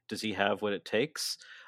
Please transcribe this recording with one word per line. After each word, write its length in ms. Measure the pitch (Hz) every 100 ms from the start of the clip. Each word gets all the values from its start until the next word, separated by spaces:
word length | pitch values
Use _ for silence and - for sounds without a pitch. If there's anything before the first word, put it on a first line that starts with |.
| -
does 140 | 107
he 120 | 107
have 280 | 98 101 98
what 120 | 104
it 120 | 95 -
takes? 520 | 107 151 - - - - -